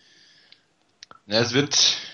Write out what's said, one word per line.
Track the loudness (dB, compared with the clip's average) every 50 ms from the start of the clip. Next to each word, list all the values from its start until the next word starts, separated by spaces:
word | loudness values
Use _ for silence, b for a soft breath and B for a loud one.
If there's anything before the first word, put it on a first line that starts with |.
| b b b b b b b b b b b b b b _ _ _ _ _ -20 -20 -20 -20 -20 _
Ja, | -2 0 0
es | 0 2 2
wird, | 0 0 0 2 2 2 2 0 B B B